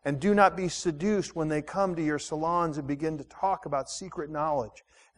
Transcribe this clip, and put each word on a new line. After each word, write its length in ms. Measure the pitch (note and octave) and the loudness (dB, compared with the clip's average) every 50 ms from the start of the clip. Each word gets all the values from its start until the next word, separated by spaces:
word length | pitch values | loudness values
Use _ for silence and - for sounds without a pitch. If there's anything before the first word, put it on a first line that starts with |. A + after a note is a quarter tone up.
| - | -4
And 160 | C#3+ C#3+ C3+ | -4 -2 0
do 160 | D3 G3+ G#3 | 2 4 6
not 200 | G3+ G3 F#3 - | 8 8 6 6
be 140 | F#3 F#3 E3+ | 4 -2 -2
seduced 680 | - - - F3+ D#3 C#3+ F3 G#3 G#3+ G3 - - - | -2 -2 -2 -2 -2 0 0 0 2 2 0 -2 -2
when 120 | E3+ D#3 D#3 | -4 -2 0
they 160 | D#3 D3+ D3 | 0 -2 -2
come 320 | - - F#3+ G3 F#3+ F3 | -2 0 0 2 2 2
to 80 | E3 D#3+ | 0 0
your 160 | D3+ D3+ C#3+ | 0 0 -2
salons 580 | - - D#3+ D3+ D#3+ E3 F3 F3 E3+ E3 C#3+ D3+ | -2 -4 -4 -2 -2 0 2 2 2 0 -2 -4
and 100 | C#3 C3 | -4 -4
begin 300 | C#3+ C#3 D#3+ D#3+ D#3+ D3 | -4 -2 -2 -2 -4 -4
to 60 | B2+ | -8
talk 420 | - - - - G3 F#3 - - | -12 -8 -2 0 0 0 0 -2
about 240 | D#3 C#3+ C3+ C3 - | -2 -2 -2 -2 -4
secret 400 | - - F#3+ F#3 - F3+ D3+ C#3+ | -8 -12 -12 -10 -8 -8 -8 -6
knowledge 540 | D#3 D3 D3+ D#3+ D3 C3+ A#2 G#2 - - _ _ _ _ - _ - | -4 -2 0 0 0 0 -2 -4 -8 -18 _ _ _ _ -20 _ -8